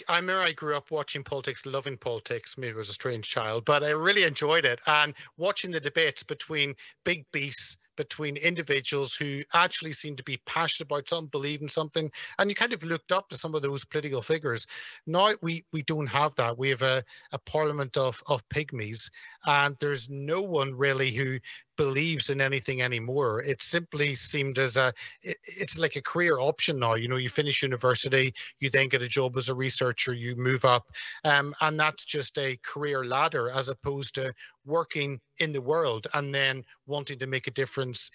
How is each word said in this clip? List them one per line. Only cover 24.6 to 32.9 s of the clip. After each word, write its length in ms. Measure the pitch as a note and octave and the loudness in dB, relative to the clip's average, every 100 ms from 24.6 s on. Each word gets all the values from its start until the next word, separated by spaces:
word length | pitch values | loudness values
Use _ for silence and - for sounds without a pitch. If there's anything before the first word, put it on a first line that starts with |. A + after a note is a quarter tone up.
| C3 A#2+ | 2 4
a, 160 | B2+ A#2+ - - | 2 0 -12 -12
it, 120 | F#3 F3 | -10 -10
it's 340 | - - F3+ D#3+ | -8 -6 -2 2
like 200 | D#3+ C#3+ | 0 0
a 40 | |
career 380 | - E3+ F3 C#3 | -4 0 2 4
option 400 | C3+ D3+ - C#3+ | 2 2 0 2
now. 160 | A#2 A2+ | 2 2
You 140 | A#2+ | 0
know, 80 | B2+ | -2
you 100 | B2 | 0
finish 340 | - D3 C3+ | 0 0 0
university, 720 | C#3 B2+ B2+ C3 C3+ C3+ C3 - - - | 0 2 2 4 4 4 2 -2 -12 -4
you 100 | C3+ | 2
then 180 | C3 C3+ | 4 4
get 140 | C3 | 2
a 80 | B2 | 2
job 260 | - B2+ B2+ | 2 2 0
as 140 | A#2+ | -2
a 60 | B2+ | 0
researcher, 580 | C3 - B2+ A#2 - | 0 2 0 0 -2
you 240 | A#2+ A#2+ B2 | -2 -4 -2
move 260 | B2+ C3 | 0 4
up, 240 | C3 B2 - - - - D#3 | 6 4 2 -12 -12 -2 4
um, 280 | C#3+ C#3+ D3 | 4 4 0
and 180 | D#3 D#3 | 0 2
that's 260 | D#3 D3+ - | 0 0 -4
just 320 | D3+ C3 - | -4 -4 -2
a 200 | C3+ B2+ | -2 -4
career 420 | - D3 D3 | -8 -6 -2